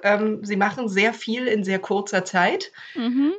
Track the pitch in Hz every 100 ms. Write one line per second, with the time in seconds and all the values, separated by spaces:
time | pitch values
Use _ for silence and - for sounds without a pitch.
0 | 202 208 214 214 208 202 202 247 233 190
1 | 220 226 - 233 254 214 190 190 - 202
2 | 202 190 185 190 185 381 - - - 330
3 | 233 247 285